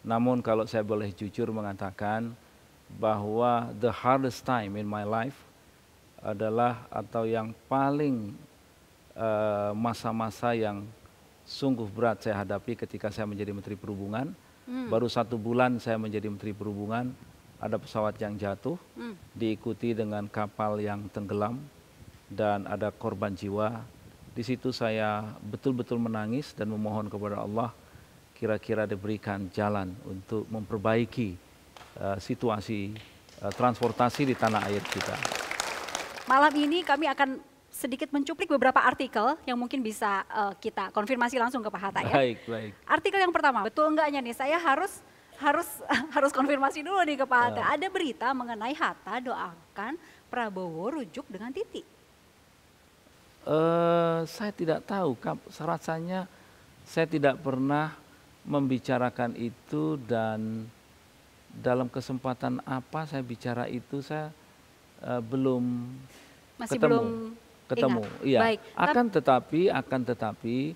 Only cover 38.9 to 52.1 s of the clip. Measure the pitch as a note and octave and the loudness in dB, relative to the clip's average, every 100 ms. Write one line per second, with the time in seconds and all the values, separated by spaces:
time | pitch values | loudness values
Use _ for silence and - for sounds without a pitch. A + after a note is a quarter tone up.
38.9 | C#4 C4 A3+ A3+ D#4+ - A#3+ A#3+ C#4 A3 | 4 0 2 2 2 -2 -2 -2 -2 -2
39.9 | G#3+ G#3+ G3 F#3+ - G3+ G3+ A3+ G#3+ F#3+ | -2 0 0 -2 -2 -2 -2 -6 -4 -2
40.9 | G#3+ G#3 B3 A#3+ C4 A#3 B3+ G#3+ F#3 G3 | -2 0 2 2 2 2 0 -4 -4 -4
41.9 | G3+ - C#3+ C3 A2 - A2+ G#2+ - - | -2 4 4 4 0 -6 -6 -6 -12 2
42.9 | D4+ G4+ G4 F#4 F4 D4+ A#3+ G3 - D#4 | 2 4 4 4 6 4 4 0 2 4
43.9 | D#4 D4+ C#4+ A#3 A#3 C4+ E4 E4+ C#4 G4 | 4 2 0 -4 -4 0 2 4 2 0
44.9 | - - - - - C#4+ D4+ E4+ - - | -6 -20 -20 -20 0 2 2 0 -8 0
45.9 | C4 D4+ D4 C4+ C4 C#4 C#4 C#4 D4+ D4+ | 0 2 4 4 4 2 4 2 0 0
46.9 | G4 D#4+ C4+ C4+ B3 A#3+ G#3+ G3 D4 F#4+ | 2 2 2 4 6 4 2 2 2 0
47.9 | F#4+ D#4 - A#3 C4+ A#3+ A3 A3+ D4+ B3 | 0 -2 0 0 0 -4 -4 -4 0 -2
48.9 | E3+ - A#3 B3+ F#3+ F#3 E3 - - A3 | -2 -6 -6 -4 -4 -6 -10 -14 -8 -6
49.9 | E4 - - - B3 A3 F#3 F3+ D#3+ G3+ | -8 -12 -20 -8 -4 -2 -4 -6 -4 -4
50.9 | D#4 G3+ - - F#3+ A3+ D#4 A4+ - - | -4 -6 -10 -12 -10 -8 -6 -6 -8 -14
51.9 | - _ | -20 _